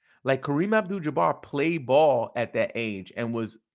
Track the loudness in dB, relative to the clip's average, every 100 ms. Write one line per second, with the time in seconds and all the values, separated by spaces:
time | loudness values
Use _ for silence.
0 | _ _ -2 -2 0 0 2 0 0 -4
1 | -4 0 0 0 -6 -2 0 -2 2 4
2 | 6 4 0 -4 -2 -2 -2 -2 -6 -6
3 | -10 -8 -6 -4 -6 -10 _